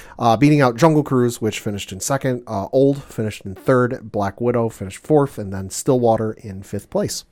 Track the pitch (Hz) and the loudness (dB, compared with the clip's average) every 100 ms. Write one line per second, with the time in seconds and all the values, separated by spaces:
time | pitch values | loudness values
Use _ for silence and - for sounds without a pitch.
0 | - - 120 113 143 151 127 117 165 151 | -20 -2 0 4 4 6 4 6 4 4
1 | 143 131 120 123 110 - 110 101 - 95 | 2 2 2 0 -4 -4 -6 -8 -8 -10
2 | - 139 135 127 - 107 95 131 139 139 | -6 -4 -2 -4 -6 -8 -2 2 2 2
3 | - - 107 - 101 92 - 127 123 127 | -6 -6 -6 -6 -12 -6 0 2 2 -4
4 | 113 107 98 - 120 120 113 - 95 - | -8 -4 -4 -2 -2 0 -2 -6 -12 -10
5 | - 151 139 - 98 98 95 - - 127 | 0 2 2 -2 -10 -8 -10 -6 0 2
6 | 117 110 110 - 107 95 - 101 - 190 | 2 2 -2 -8 -14 -16 -12 -12 -6 -6
7 | 202 - - | -4 -6 -14